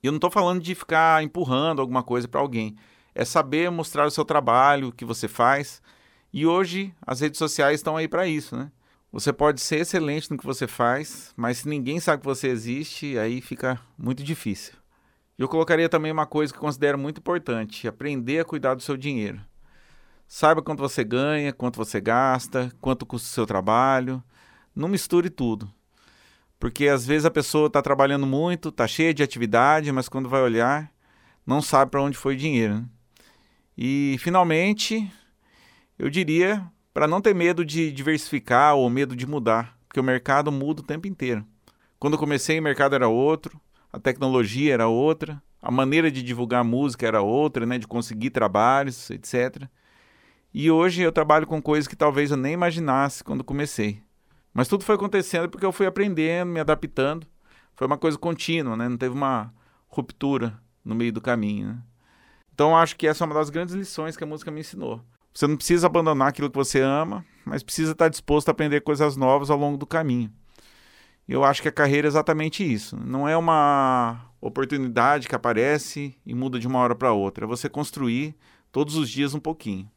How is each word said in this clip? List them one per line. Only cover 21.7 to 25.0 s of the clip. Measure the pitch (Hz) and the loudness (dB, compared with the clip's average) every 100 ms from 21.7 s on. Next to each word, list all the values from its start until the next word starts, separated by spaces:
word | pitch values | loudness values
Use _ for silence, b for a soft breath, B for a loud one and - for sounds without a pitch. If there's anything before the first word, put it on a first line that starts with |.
| 117 | -4
você | 107 107 | -6 -4
gasta, | 101 117 131 131 - 131 127 - | 0 2 2 0 -2 -4 -4 -6
quanto | - 127 - | -4 -4 -4
custa | 120 - | -10 -8
o | |
seu | - 107 | -4 0
trabalho. | 101 95 113 131 135 127 131 - b b b b - | 0 2 2 4 2 0 -6 -10 b b b b -6
Não | 156 | -2
misture | 196 | -2